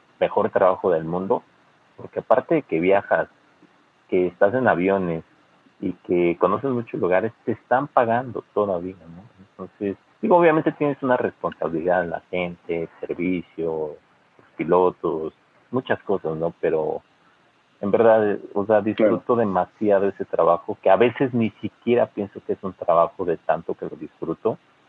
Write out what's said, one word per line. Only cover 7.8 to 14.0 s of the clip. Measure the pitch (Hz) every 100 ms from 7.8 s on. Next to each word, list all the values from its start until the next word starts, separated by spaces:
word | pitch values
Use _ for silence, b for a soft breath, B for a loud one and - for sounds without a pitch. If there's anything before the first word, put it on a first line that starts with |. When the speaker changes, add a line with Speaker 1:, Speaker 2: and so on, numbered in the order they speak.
| 147
Speaker 1:
pagando | - 117 117 131 - -
todavía, | 104 101 87 92 92 82 85
¿no? | 104 _ 95
Entonces, | - 92 - 101 95 _ _
digo, | - 175
obviamente | 170 156 156
tienes | - 147 135
una | 131 123
responsabilidad | 98 - 87 - 80 82 87 90
en | 85
la | 82 -
gente, | 90 87 85 - 82 82 -
servicio, | - 78 90 90 - - 82 80 76 76